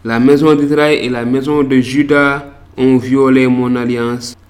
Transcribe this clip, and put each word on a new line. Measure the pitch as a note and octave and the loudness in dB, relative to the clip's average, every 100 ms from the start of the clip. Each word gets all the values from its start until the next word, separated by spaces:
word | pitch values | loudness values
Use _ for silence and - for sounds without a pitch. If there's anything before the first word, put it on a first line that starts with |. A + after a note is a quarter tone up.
La | A2+ A#2 | -6 0
maison | C3 C#3+ D#3 | 4 4 4
d'Israël | D3+ C#3+ D3 D3+ D3+ | 2 2 0 0 0
et | B2 | -2
la | B2 | -4
maison | A#2+ C3 C3+ D3 | -4 -4 -2 -2
de | C3+ C3 | 0 0
Juda | A#2+ C3+ C#3+ C#3+ C#3+ C#3 - - - - | 0 0 0 2 0 -2 -10 -20 -16 -2
ont | C3 B2+ | 0 0
violé | B2+ C3+ C3+ C3 B2+ | 0 0 2 2 2
mon | B2 B2 B2 | 0 -2 -2
alliance | A#2+ A#2+ A#2 A#2+ - - | -4 -4 -4 -6 -10 -18